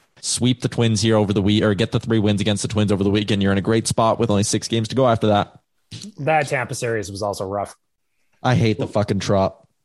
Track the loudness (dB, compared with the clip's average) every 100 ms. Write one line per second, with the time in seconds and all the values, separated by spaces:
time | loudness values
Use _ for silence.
0 | _ _ -8 -2 0 0 -2 0 0 2
1 | 2 2 2 2 2 4 2 2 0 -2
2 | 0 0 2 0 0 -2 -2 -2 0 0
3 | 2 0 0 0 0 0 0 0 0 0
4 | 0 2 2 0 0 -2 -2 -4 -2 2
5 | 2 4 2 2 0 -8 _ _ _ -18
6 | -16 -6 -2 0 0 -4 -4 -6 -4 -4
7 | -6 -6 -6 -6 -6 -6 -6 -12 _ _
8 | _ _ _ _ 0 2 2 0 -2 -2
9 | 0 -2 0 2 0 -2 _ _